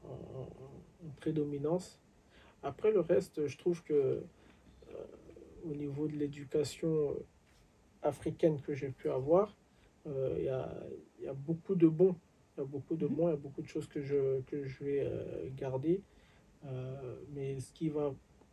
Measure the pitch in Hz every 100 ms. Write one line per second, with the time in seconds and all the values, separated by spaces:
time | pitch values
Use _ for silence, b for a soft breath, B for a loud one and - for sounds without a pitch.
0 | - 127 - 131 131 - 135 143 - -
1 | 165 135 156 156 147 143 147 180 - -
2 | _ _ _ B B B 143 131 214 208
3 | 160 190 180 - 143 - 180 170 - 147
4 | 135 - - - b b - - - -
5 | - - - - - - 175 147 143 139
6 | 151 147 143 143 139 156 143 - 165 156
7 | 143 - - - _ - - _ _ -
8 | 151 139 156 - 170 147 - 139 139 -
9 | 151 135 135 175 214 - _ b b _
10 | 156 135 131 - 135 131 - - - -
11 | - - 143 139 139 165 - 185 165 156
12 | 190 175 - _ _ - 139 143 - 160
13 | 147 151 170 147 139 - 160 160 151 151
14 | 139 143 135 135 131 147 135 131 143 139
15 | 131 - - - - 131 135 131 151 196
16 | b b b b b - 143 127 131 131
17 | 127 123 - 143 135 135 127 - 160 151
18 | 147 135 - - -